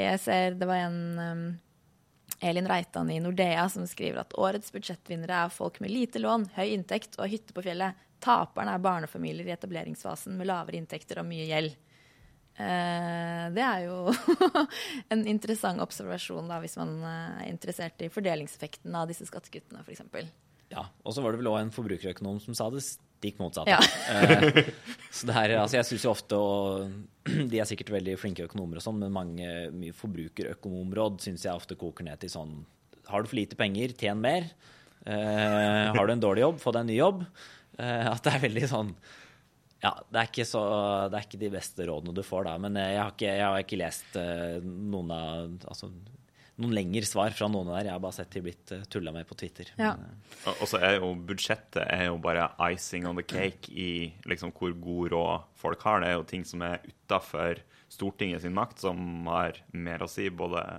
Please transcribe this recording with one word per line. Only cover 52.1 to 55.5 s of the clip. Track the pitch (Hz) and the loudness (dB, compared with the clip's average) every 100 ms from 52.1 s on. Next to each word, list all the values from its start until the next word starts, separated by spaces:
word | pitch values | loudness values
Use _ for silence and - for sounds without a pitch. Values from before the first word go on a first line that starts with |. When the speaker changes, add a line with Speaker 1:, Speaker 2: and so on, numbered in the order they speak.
| 85 | 0
Speaker 3:
bare | 85 85 82 - 87 | 2 2 2 2 0
icing | 90 - 90 87 | 0 -4 -4 -4
on | 87 | -4
the | 87 | -4
cake | 92 95 90 - - | 0 -2 -2 -10 -6
i | 90 87 85 82 | -2 -2 -4 -6
liksom | - 87 85 - | -4 -4 -4 -4
hvor | 90 85 | -2 -2
god | 85 87 85 85 | -4 -2 2 2
råd | 85 82 - | 2 0 -4